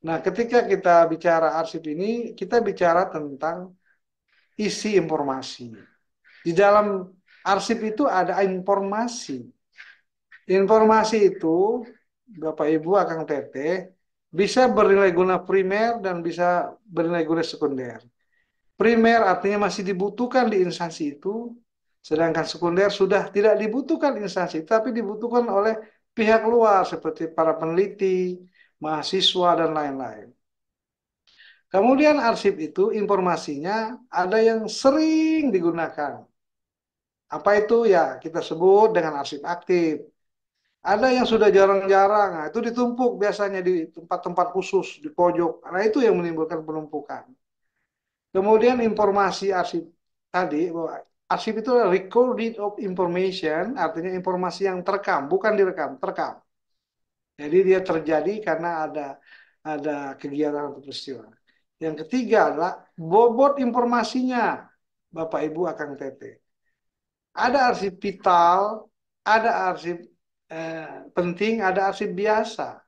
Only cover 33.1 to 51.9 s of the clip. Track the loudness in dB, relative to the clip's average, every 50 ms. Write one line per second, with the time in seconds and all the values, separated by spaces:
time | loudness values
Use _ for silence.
33.1 | 0 0 2 0 -2 -2 -4 -8 -8 -8 -6 -4 -4 -4 -4 -6 -10 -14 -18 _
34.1 | -4 -4 -2 0 2 4 4 4 2 2 -4 -6 -8 2 2 4 4 4 2 2
35.1 | 2 2 2 2 2 2 0 0 0 2 0 0 -2 -2 -4 -6 -6 -6 -6 -6
36.1 | -8 -12 -18 _ _ _ _ _ _ _ _ _ _ _ _ _ _ _ _ _
37.1 | _ _ _ _ -12 -2 2 2 4 4 4 4 2 4 4 6 6 4 4 2
38.1 | -2 -8 -12 -8 -8 -8 -6 -6 -4 2 4 6 8 8 6 6 4 2 0 0
39.1 | -4 -6 -8 -8 -10 -10 -8 -8 -8 -8 -2 0 2 2 2 0 -2 -4 -8 _
40.1 | _ _ _ _ _ _ _ _ _ _ _ _ _ _ _ 0 0 2 2 2
41.1 | 2 2 2 2 2 4 4 6 8 6 6 6 4 2 2 4 4 6 6 6
42.1 | 4 2 2 0 -2 -6 -8 -6 -6 -4 -4 -4 -2 -2 -2 -2 0 0 0 0
43.1 | 0 0 -2 -2 0 -2 -2 -4 -2 -2 -2 0 0 0 -2 -6 _ -20 -8 -6
44.1 | -6 -6 -4 -4 0 0 0 0 -2 -6 -6 0 -2 -2 -2 -2 -14 -14 -16 -12
45.1 | 0 2 2 2 2 2 -2 -2 -4 -6 -14 -8 -4 0 0 0 2 2 4 4
46.1 | 2 2 0 -4 -4 -4 -4 -4 -6 -8 -8 -8 -10 -10 -10 -8 -10 -10 -10 -10
47.1 | -14 -14 -14 _ -20 _ _ _ _ _ _ _ _ _ _ _ _ _ _ _
48.1 | _ _ _ _ _ -2 2 4 4 4 4 4 2 2 0 -2 0 0 0 2
49.1 | 2 2 0 0 -2 -4 -4 -2 -2 -2 -2 -4 -6 -8 -8 -10 _ _ _ _
50.1 | _ _ _ _ -4 -4 -2 -2 -2 -2 -2 -4 -4 -6 -8 -8 -8 -12 -16 _
51.1 | _ _ _ _ -6 -4 -4 -4 -6 -4 -2 2 2 4 4 4